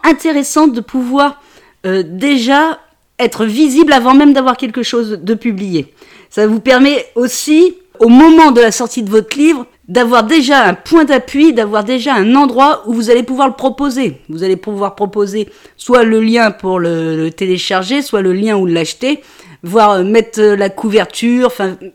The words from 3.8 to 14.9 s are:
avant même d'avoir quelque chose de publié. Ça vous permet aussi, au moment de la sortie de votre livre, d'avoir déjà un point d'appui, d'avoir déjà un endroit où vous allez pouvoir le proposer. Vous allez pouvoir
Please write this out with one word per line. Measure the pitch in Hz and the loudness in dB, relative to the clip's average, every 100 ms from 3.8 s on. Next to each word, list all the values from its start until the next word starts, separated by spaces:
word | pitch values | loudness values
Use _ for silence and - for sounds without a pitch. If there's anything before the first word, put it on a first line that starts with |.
| 311 | 2
avant | 277 240 | 2 4
même | 269 294 | 4 4
d'avoir | 269 254 247 | 4 0 -4
quelque | 254 220 | -6 -6
chose | 233 240 220 208 | -4 -4 -4 -6
de | 175 | -6
publié. | 220 240 196 196 170 139 _ - - _ | -4 -4 -6 -6 -6 -6 _ -20 -20 _
Ça | - 214 | -4 -2
vous | 220 | 0
permet | 262 254 269 285 - - | 0 2 2 0 -4 -4
aussi, | 240 - - 311 359 - _ - | -4 -4 0 2 2 0 _ 0
au | 233 | 4
moment | 247 320 320 311 | 8 8 8 6
de | 233 | 4
la | 226 | 2
sortie | - 233 - | 0 -6 -6
de | 208 | -2
votre | 220 220 277 | -2 -2 0
livre, | 302 294 - _ - | 0 0 -6 _ -6
d'avoir | 185 240 240 | -2 2 0
déjà | 220 320 254 277 208 | 2 0 2 2 2
un | |
point | 220 - 330 302 | -2 0 2 2
d'appui, | 262 - 277 320 | 0 -2 2 2
d'avoir | 233 208 208 | 2 0 -2
déjà | 208 254 226 | -2 -4 -2
un | 240 202 | 0 2
endroit | 262 285 240 277 - | 2 2 2 2 0
où | - | -4
vous | 226 226 | -4 0
allez | 240 | 0
pouvoir | 247 262 269 | 0 -2 -2
le | |
proposer. | 262 262 262 285 254 240 135 - | -2 -6 -4 -4 -4 -6 -6 -14
Vous | 160 | -8
allez | 190 185 | -4 -4
pouvoir | 214 202 196 | -6 -6 -8